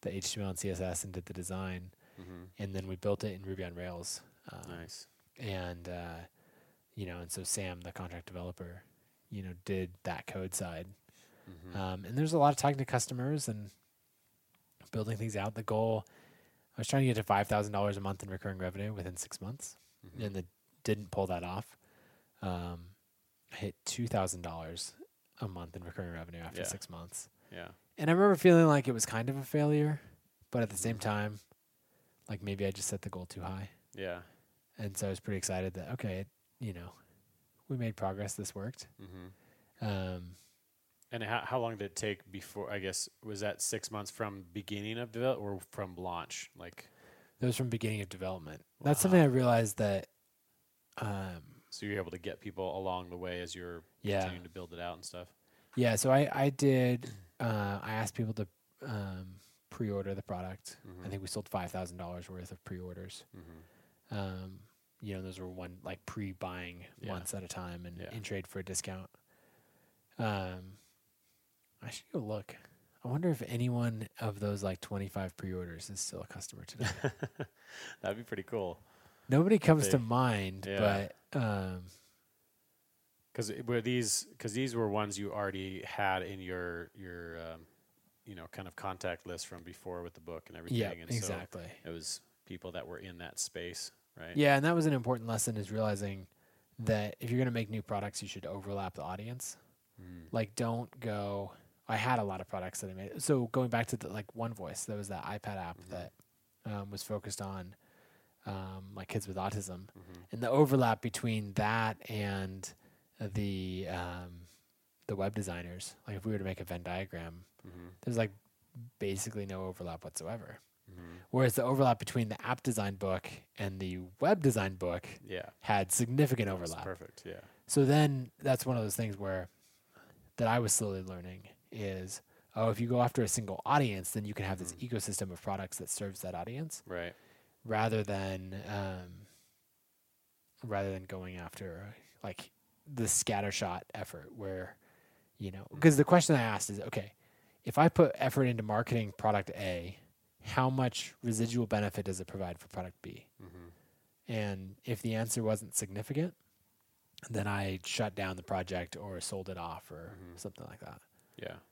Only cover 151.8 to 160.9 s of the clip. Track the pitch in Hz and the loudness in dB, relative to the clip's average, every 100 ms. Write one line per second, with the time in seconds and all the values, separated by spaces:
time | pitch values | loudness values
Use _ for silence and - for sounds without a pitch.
151.8 | 104 98 101 92 92 98 92 85 - - | 2 0 -2 -4 -4 -6 -6 -6 -10 -8
152.8 | 92 - - - - _ 92 90 85 85 | -8 -10 -14 -14 -18 _ -18 -16 -18 -20
153.8 | _ _ _ _ - 117 104 95 95 98 | _ _ _ _ -4 -2 0 -2 -8 -12
154.8 | - 117 117 110 113 120 110 107 104 - | -4 -2 0 0 0 2 2 2 0 -4
155.8 | 101 98 107 139 175 - _ _ _ _ | -2 -6 -2 0 0 -2 _ _ _ _
156.8 | _ _ _ - - 110 101 101 98 95 | _ _ _ -20 -6 -2 0 0 0 -2
157.8 | - - 110 92 95 92 87 95 90 90 | -4 0 0 0 -4 -4 -2 -2 0 -2
158.8 | 87 - 101 92 - 98 95 92 85 82 | -4 -8 -8 -6 -4 -6 -6 -6 -6 -8
159.8 | - 78 85 101 90 87 101 87 82 - | -12 -14 -12 -14 -16 -10 -12 -10 -14 -12
160.8 | - | -14